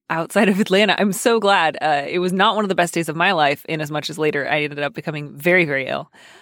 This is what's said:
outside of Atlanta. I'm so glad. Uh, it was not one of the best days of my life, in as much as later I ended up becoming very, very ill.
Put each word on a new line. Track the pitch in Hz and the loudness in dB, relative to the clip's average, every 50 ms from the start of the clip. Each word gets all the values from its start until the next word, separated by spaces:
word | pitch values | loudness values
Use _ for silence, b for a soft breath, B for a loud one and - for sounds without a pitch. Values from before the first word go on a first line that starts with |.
| _ - | _ -6
outside | 165 165 165 156 - 202 226 190 | -4 -4 -4 -2 0 2 2 2
of | 208 185 | 2 2
Atlanta. | 214 - 185 196 214 196 160 - | 2 2 4 4 4 4 2 2
I'm | 196 208 180 | 0 0 -2
so | - - 247 233 226 | 0 0 2 2 2
glad. | 196 196 196 185 165 156 147 - | 4 4 4 4 2 0 0 -2
Uh, | - 156 151 143 139 143 | 0 0 0 0 -2 -2
it | 151 180 | -4 -2
was | 175 185 180 | -2 0 2
not | 185 196 220 196 | 2 2 2 2
one | 214 214 | 0 0
of | 190 | 0
the | 185 | 0
best | 165 170 170 - | 0 0 0 0
days | 170 165 160 | -2 -4 -2
of | 151 | -2
my | 165 175 190 | 0 0 2
life, | 202 160 147 143 147 - - | 2 4 2 2 2 0 -4
in | - 160 156 | -6 -6 -6
as | 151 147 | -4 -4
much | 151 151 147 - | -6 -6 -6 -6
as | 151 147 | -4 -2
later | 156 147 135 147 131 - | -2 0 0 -2 -2 -2
I | 147 151 | -2 -2
ended | 147 147 147 147 | -2 -4 -4 -4
up | 143 143 - | -6 -6 -6
becoming | 160 - 170 151 151 147 143 151 | -8 -8 -8 -8 -8 -10 -12 -14
very, | 143 147 175 175 185 170 | -4 0 2 2 2 2
very | 147 143 135 131 - | 0 -2 -4 -4 -4
ill. | - 139 151 - B B B B B B | -6 -6 -8 -10 B B B B B B